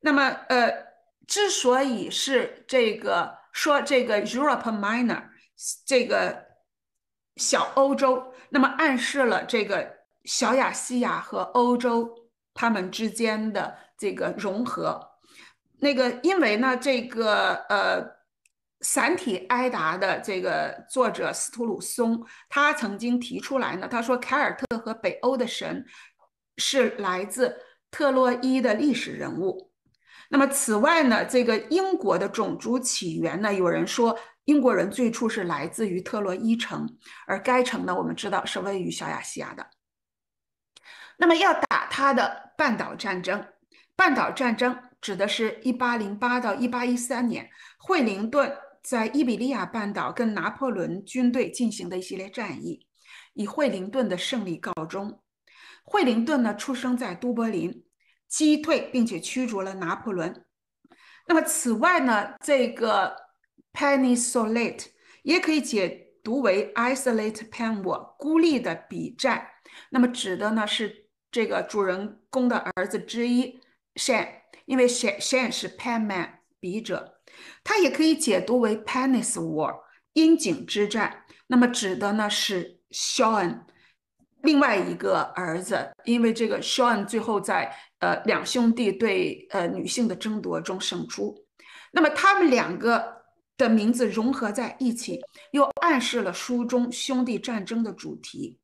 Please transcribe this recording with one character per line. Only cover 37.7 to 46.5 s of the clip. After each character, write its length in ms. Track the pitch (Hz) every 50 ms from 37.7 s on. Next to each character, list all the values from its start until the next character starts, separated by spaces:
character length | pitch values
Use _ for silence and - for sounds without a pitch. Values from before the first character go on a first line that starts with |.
| - 196 180
呢， 100 | 185 180
我 60 | 190
们 140 | 180 165 165
知 140 | 165 - 202
道 140 | 190 185 -
是 160 | - - 202
位 200 | 180 196 196 190
于 80 | 175 165
小 180 | 165 - - 156
亚 140 | 151 131
细 180 | - - - -
亚 140 | - - 113
的。 160 | - - - _ _ _ _ _ _ _ _ _ _ _ _ _ _ _ _ _ _ _ _ _ - _ - - - - - - _
那 80 | 330
么 100 | 330 330
要 180 | 330 381 381 320
打 340 | - - - 202 156 - -
他 240 | - 269 269 277 277
的 380 | 247 208 - - - - - _ _
半 180 | 311 277 220
岛 180 | 190 - - -
战 300 | - - 202 190 185 180
争， 240 | 180 185 208 - - _ _ _ _ _ _ _ _ _
半 180 | - 370 359 277
岛 160 | 233 175 -
战 280 | - - 277 247 226 220
争 200 | 247 247 254 247 - - _ _
指 160 | - - 202
的 100 | 180 196
是 360 | 214 - - 226 220 - - -
一 80 | 262
八 240 | 240 240 254 240 240
零 220 | 233 214 196 202 208
八 240 | - 247 247 247
到 120 | 240 226